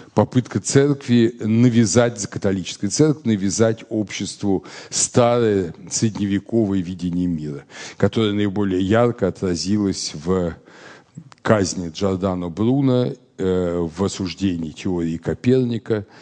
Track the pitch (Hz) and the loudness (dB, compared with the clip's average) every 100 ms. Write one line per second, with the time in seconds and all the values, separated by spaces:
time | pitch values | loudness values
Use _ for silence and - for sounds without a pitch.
0 | - - 104 131 - - - 139 143 143 | -4 0 2 2 0 -2 2 4 4 2
1 | - 120 113 117 110 113 123 117 110 120 | 2 4 4 2 0 4 6 6 4 4
2 | 120 110 101 - 101 95 85 - 101 - | 2 0 -8 -4 -2 -2 -4 -6 -2 2
3 | 156 151 117 107 98 90 113 107 - 110 | 2 2 0 0 0 2 2 0 -4 -4
4 | 98 - 101 - 101 92 - - - - | -4 -6 -8 -4 0 0 -2 -16 -8 -4
5 | - - 120 120 113 101 87 - 85 - | 0 2 4 4 4 2 0 -6 -10 -2
6 | 113 98 104 98 - 117 104 98 87 92 | -2 0 -2 -2 0 0 2 0 -2 -4
7 | 90 87 90 80 76 69 - - - - | -4 -2 0 -2 -6 -10 -14 -18 -16 -2
8 | 98 - 107 101 104 95 101 92 95 110 | 0 2 0 0 -2 0 0 0 2 2
9 | 120 113 92 - 95 87 90 104 101 87 | 2 0 -2 -2 -4 -4 -2 0 0 -2
10 | - 78 80 92 85 78 - - - - | -8 -8 -2 -2 -2 -6 -14 -20 -20 -20
11 | _ - - - - 110 90 90 87 78 | _ -20 -20 -8 0 0 0 -4 -8 -4
12 | 98 92 95 90 87 82 110 139 135 123 | -4 -2 -2 -4 -6 -4 -2 0 2 2
13 | 123 - _ - 92 92 90 87 82 80 | 0 -6 _ -6 -2 0 0 -2 -4 -2
14 | 98 - 92 82 98 85 80 73 101 87 | -4 -4 -8 -4 -2 -2 -6 -8 -4 -2
15 | 82 82 - 80 123 131 120 117 - 110 | -2 -4 -4 -2 2 2 2 -2 -4 -4
16 | 101 - | -4 -14